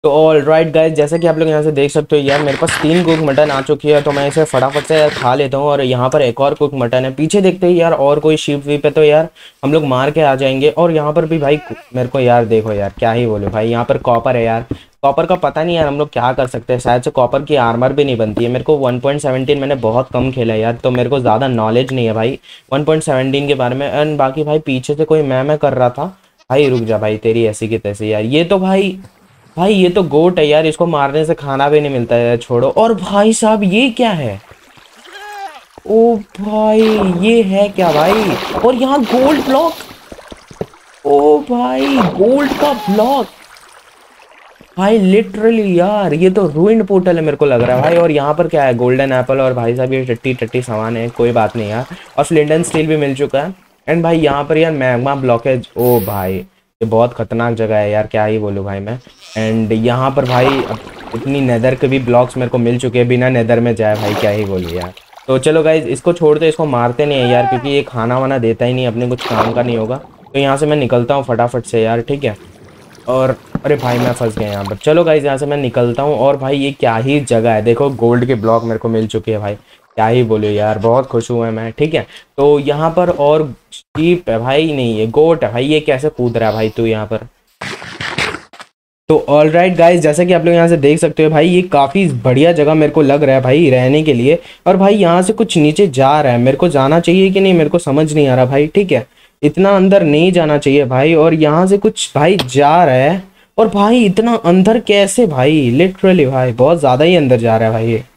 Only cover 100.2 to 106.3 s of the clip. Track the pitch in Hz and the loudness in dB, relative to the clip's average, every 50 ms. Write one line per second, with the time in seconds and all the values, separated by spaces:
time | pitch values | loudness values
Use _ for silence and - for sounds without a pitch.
100.2 | 170 190 175 175 160 151 147 143 - 143 135 143 143 123 127 127 139 160 170 156 | 2 2 2 2 2 2 0 0 2 2 2 2 2 2 0 2 2 4 4 4
101.2 | 151 165 156 156 156 147 151 165 185 190 196 196 - 151 - - - - - 139 | 4 2 4 2 2 2 2 2 2 2 0 2 0 -2 -2 -2 -10 -6 -2 0
102.2 | 147 170 208 190 - 127 123 135 143 143 156 175 180 143 127 127 131 147 180 190 | 2 2 2 0 -2 -2 0 2 4 4 4 4 4 4 4 2 2 0 0 -2
103.2 | 185 - _ _ _ _ _ - 226 214 185 202 202 214 240 254 226 196 185 214 | -8 -14 _ _ _ _ _ 0 0 0 2 0 2 2 4 4 2 2 2 0
104.2 | 220 240 233 220 - 165 180 185 185 208 226 247 - - 208 202 202 190 - - | 0 0 -2 0 2 2 4 4 4 4 2 0 0 0 2 2 2 2 2 0
105.2 | 247 190 147 131 127 143 160 156 135 120 117 139 175 190 190 - - 190 185 180 | 0 0 2 0 2 2 2 2 2 2 2 2 2 0 0 0 2 2 4 4
106.2 | 147 127 | 2 2